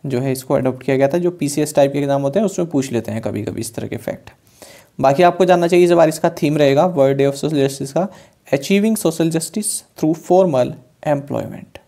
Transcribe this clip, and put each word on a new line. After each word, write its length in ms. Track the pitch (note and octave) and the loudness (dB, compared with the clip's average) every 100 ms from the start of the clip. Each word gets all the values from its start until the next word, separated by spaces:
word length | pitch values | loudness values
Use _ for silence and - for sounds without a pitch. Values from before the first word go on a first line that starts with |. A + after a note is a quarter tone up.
| D3 | -4
जो 140 | B2 | -4
है 120 | C3+ | -2
इसको 220 | C3 - | -4 -2
अडॉप्ट 300 | C#3+ C3 B2+ | 0 0 -4
किया 140 | - C3 | -2 2
गया 100 | C#3 | 2
था। 100 | F3 | 0
जो 140 | F3 | -2
पीसीएस 440 | F3 C#3+ C#3 D3 D3 | -4 -4 -2 -2 2
टाइप 180 | C#3 | 2
के 60 | C#3 | 0
एग्जाम 220 | C#3+ C#3 | -2 -2
होते 180 | C#3 F#3 | 0 0
हैं 60 | G#3 | -2
उसमें 240 | F#3+ E3+ | -2 -2
पूछ 220 | C#3+ C3 | -2 -2
लेते 200 | A#2 G#2+ | -4 -4
हैं 100 | A2 | -6
कभी-कभी 400 | G#2+ G#2 G#2 - | -6 -6 -6 -8
इस 140 | A2+ - | -10 -10
तरह 120 | - | -8
के 100 | - | -8
फैक्ट। 320 | - - - _ _ _ - - _ - | -8 -10 -14 _ _ _ -20 -20 _ -2
बाकी 220 | C3+ C#3+ | 0 4
आपको 220 | F3 E3+ F#3 | 4 4 2
जानना 220 | F3 E3+ | 4 4
चाहिए 180 | F3 F3 | 4 4
इस 60 | |
बार 180 | E3+ D#3+ | 4 4
इसका 200 | D#3 E3+ | 2 -4
थीम 280 | E3+ D3 D3+ | 0 -2 2
रहेगा 380 | C#3+ C#3 F3+ E3 | 4 4 2 2
World 260 | C3+ C#3 | 2 4
Day 120 | C#3 | 0
of 80 | C#3 | 0
Social 260 | C#3+ D3+ C3+ | -4 0 0
Justice 240 | C3+ A#2 | -2 -6
का, 160 | D#3+ G3 - - _ - | -4 -4 -8 -20 _ -4
Achieving 520 | D#3 C#3 G3 G#3+ A3 E3+ | -4 0 0 2 0 -2
Social 260 | D#3+ E3 E3 | 0 -2 -2
Justice 480 | D#3+ - G#3 - _ - | -6 -8 -6 -8 _ -4
Through 320 | D#3 D#3+ - | -2 -2 2
Formal 360 | F3+ F#3+ C3 C3 - _ _ D#3 | 4 4 2 -2 -4 _ _ -4
Employment। 720 | C#3+ C#3 B2 - - - - | -4 -4 -8 -8 -14 -20 -20